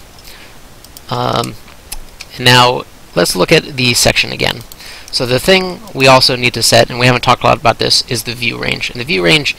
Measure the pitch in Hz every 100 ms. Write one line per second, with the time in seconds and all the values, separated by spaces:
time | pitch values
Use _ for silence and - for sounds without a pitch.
0 | - - - - - - - - - -
1 | - 123 123 123 - - - - - -
2 | - - - - 123 123 123 135 - -
3 | - 175 175 180 170 165 - 135 123 117
4 | 120 - 120 127 131 120 - - - -
5 | - - 123 127 - 190 185 180 - 139
6 | 135 131 - 123 123 117 - 113 - 123
7 | 127 123 - 120 123 117 117 113 120 -
8 | - 120 - 120 117 120 127 127 - 123
9 | 127 185 170 156 135